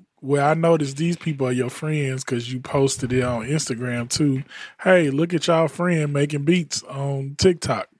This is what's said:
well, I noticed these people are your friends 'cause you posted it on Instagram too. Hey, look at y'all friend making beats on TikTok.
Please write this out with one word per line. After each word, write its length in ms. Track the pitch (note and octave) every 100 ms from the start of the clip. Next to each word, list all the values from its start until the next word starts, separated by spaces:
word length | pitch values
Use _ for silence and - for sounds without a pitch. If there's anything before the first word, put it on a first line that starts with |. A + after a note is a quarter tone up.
| - _
well, 240 | C3+ C#3+ C#3+
I 60 |
noticed 420 | D#3+ E3+ E3 C#3 C3+
these 180 | E3+ F3
people 300 | E3+ C#3+ C3
are 60 |
your 180 | B2+ A#2+
friends 540 | - D#3 D#3 C#3 C3
'cause 240 | - A#2+ A#2+
you 120 | B2+
posted 520 | B2+ C#3+ C3+ - B2
it 120 | B2+
on 220 | B2 A#2+ A2+
Instagram 640 | D#3 - A#2 B2 A#2+ A#2+
too. 360 | - D3 C3 C#3+ - - -
Hey, 280 | - F#3 D3+
look 240 | C3+ E3+
at 120 | F3 -
y'all 220 | E3 D#3+
friend 440 | - F3 E3 D3
making 320 | C#3+ D3 D3
beats 380 | C#3+ F3+ D#3 -
on 500 | - C#3 C#3 C#3 C3+ D3
TikTok. 500 | F#3 E3+ - - - _